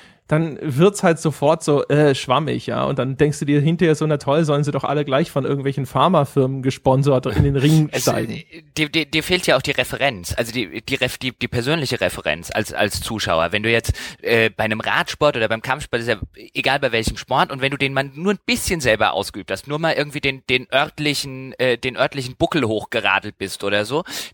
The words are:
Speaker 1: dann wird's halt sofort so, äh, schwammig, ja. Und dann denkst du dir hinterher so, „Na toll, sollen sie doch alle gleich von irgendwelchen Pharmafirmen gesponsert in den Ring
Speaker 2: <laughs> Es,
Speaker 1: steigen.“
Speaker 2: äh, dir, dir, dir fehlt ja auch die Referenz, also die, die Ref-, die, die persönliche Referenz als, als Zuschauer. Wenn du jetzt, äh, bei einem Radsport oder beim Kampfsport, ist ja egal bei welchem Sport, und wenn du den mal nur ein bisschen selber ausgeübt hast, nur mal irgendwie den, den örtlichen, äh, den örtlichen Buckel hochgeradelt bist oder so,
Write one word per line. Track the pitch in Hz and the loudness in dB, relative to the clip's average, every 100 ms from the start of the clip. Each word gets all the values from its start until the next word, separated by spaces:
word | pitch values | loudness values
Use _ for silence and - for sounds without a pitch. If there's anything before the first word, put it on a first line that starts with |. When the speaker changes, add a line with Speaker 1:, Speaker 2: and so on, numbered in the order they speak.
| - _ - | -20 _ -2
Speaker 1:
dann | 151 165 135 | 0 0 -4
wird's | 151 127 190 185 | -4 4 4 6
halt | 185 160 | 2 2
sofort | 160 - 143 165 | 0 2 2 2
so, | - 143 - | 2 2 4
äh, | 147 151 135 | 4 4 4
schwammig, | - 127 151 123 - | 2 0 2 -4 -4
ja. | 117 | -2
Und | 135 135 | -2 -2
dann | 131 131 | -2 2
denkst | 151 147 | 2 2
du | 143 | 0
dir | 147 | 2
hinterher | 143 175 165 | 2 4 2
so, | 151 156 | 2 2
„Na | 147 | 0
toll, | - 147 | 2 2
sollen | 151 147 | 4 2
sie | 147 | 0
doch | 139 | -2
alle | - 143 147 | -2 -2 2
gleich | 135 170 | 0 0
von | 143 131 | -2 -2
irgendwelchen | 139 139 139 127 | -2 -2 -4 -2
Pharmafirmen | 131 156 170 143 143 131 135 | 2 4 4 2 2 0 0
gesponsert | 131 - 135 131 139 127 - | -4 0 2 4 4 2 2
in | - | 2
den | 143 139 | 2 4
Ring | 143 156 151 | 6 6 4
Speaker 2:
<laughs> | |
Es, | 127 | 0
Speaker 1:
steigen.“ | 123 113 113 | 0 0 -4
Speaker 2:
äh, | 151 - 170 160 - | -8 -12 -20 -12 -4
dir, | 151 | -2
dir, | 160 143 | -2 -2
dir | 156 | -2
fehlt | - 185 165 | 0 0 2
ja | 135 | 2
auch | |
die | 147 | 2
Referenz, | 135 127 110 135 101 85 - | -2 -2 -2 -2 -2 -4 -4
also | 117 | -4
die, | 117 92 90 | -4 -6 -8
die | - 135 | -6 -4
Ref-, | 127 - | -4 -4
die, | 131 | -8
die | - 123 | -6 -4
persönliche | 123 120 165 135 120 | -2 -2 -2 -2 -2
Referenz | 90 - - 78 82 | -2 -2 -4 -4 -4
als, | - 107 | -4 -4
als | - 101 - | -2 -2 -2
Zuschauer. | - 110 - 82 82 | -6 -4 0 0 0
Wenn | 104 | 0
du | 113 | 0
jetzt, | 117 - - - - | 0 0 -4 -8 -8
äh, | - 113 110 | 0 2 2
bei | - | 0
einem | 110 110 | -2 -2
Radsport | 101 123 175 - 147 135 | -2 -2 -2 0 0 2
oder | 110 | -2
beim | 113 | -2
Kampfsport, | 127 139 - 120 | -4 -4 -4 -4
ist | 117 | -2
ja | 107 - - 104 123 | -4 -6 -14 -12 -4
egal | 135 139 | -2 0
bei | 135 | 0
welchem | 113 110 110 | 0 -2 -6
Sport, | - 131 180 | -2 0 0
und | 127 | -2
wenn | 135 | -4
du | 139 | -2
den | 135 | -2
mal | 135 139 139 | -2 -4 -4
nur | 185 | -4
ein | 202 - | -2 -2
bisschen | 240 - 175 | -4 -2 0
selber | 123 110 104 | 2 2 2
ausgeübt | 73 101 101 - | 0 -4 -8 -8
hast, | - 139 | -8 -6
nur | 151 | -4
mal | 165 | -2
irgendwie | 139 147 143 | -2 -4 -4
den, | 139 135 - | -4 -4 0
den | 127 123 | 0 2
örtlichen, | 131 151 - 147 135 139 131 131 - | 0 0 -2 -2 -2 -6 -10 -12 -2
äh, | 127 117 | 0 0
den | 131 113 | -2 -2
örtlichen | 139 139 127 - | -2 -2 -10 -4
Buckel | 123 165 113 | -2 0 0
hochgeradelt | 110 - 117 101 98 107 - | -2 -4 -2 2 0 -2 -8
bist | 98 - | -10 -6
oder | 101 104 107 | -2 -2 -2
so, | 147 - - - | -4 -6 -10 -12